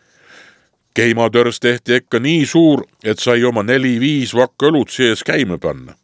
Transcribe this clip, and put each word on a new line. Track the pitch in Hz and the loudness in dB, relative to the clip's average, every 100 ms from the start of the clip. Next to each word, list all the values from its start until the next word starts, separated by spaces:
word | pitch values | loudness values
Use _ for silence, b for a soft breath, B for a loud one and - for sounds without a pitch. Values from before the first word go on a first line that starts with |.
| b b b b b b b b _ | b b b b b b b b _
Keimatörs | - 117 117 113 117 120 110 | -2 0 0 0 2 0 0
tehti | 120 120 - 123 | -2 -2 0 -2
ikka | - 117 | 0 -4
nii | 131 165 139 | 0 0 0
suur, | 165 160 139 - _ | 2 4 2 -2 _
et | 110 107 | -6 -4
sai | 123 120 | 0 2
oma | 123 117 | 2 0
neli-viis | 104 135 131 117 135 147 117 | 0 0 0 -2 -2 -2 -2
vakka | 113 127 - 143 | 0 -2 0 0
õlut | 160 107 | 0 -2
sees | - 123 107 | 0 0 0
käima | - 156 113 85 | -2 -2 -2 -4
panna. | 82 69 64 - | -6 -6 -12 -20